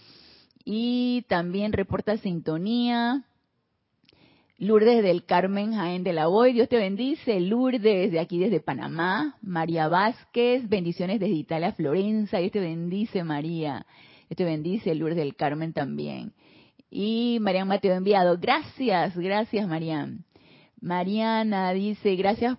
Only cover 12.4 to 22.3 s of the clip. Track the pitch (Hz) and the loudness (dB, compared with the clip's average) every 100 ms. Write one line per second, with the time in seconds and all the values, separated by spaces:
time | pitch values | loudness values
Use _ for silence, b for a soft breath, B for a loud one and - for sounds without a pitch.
12.4 | 175 208 170 165 170 190 208 190 165 147 | 0 -2 -4 -4 -4 -4 -2 -2 -2 -4
13.4 | 156 170 151 123 B B B B - 170 | -4 -4 -4 -6 B B B B -10 -4
14.4 | 175 156 156 214 208 160 156 170 143 - | -2 -2 -2 -2 -2 -2 0 -2 -2 -2
15.4 | 147 147 165 151 147 73 73 65 60 b | -2 -2 -4 -4 -4 -6 -8 -10 -12 b
16.4 | b b b b _ - 208 226 240 233 | b b b b _ -6 -2 0 0 0
17.4 | 208 185 190 190 196 185 190 202 175 175 | 0 0 0 0 2 2 4 4 4 4
18.4 | 220 294 294 - 254 185 185 175 180 202 | 2 0 -2 -4 0 2 0 -2 -2 -2
19.4 | 226 208 202 160 165 156 139 113 - b | 0 -2 -2 -4 -4 -4 -6 -10 -16 b
20.4 | b b b _ 170 175 185 214 220 220 | b b b _ -6 -2 -2 0 0 0
21.4 | 220 196 185 190 208 202 208 185 190 | 0 0 0 0 -2 0 0 2 2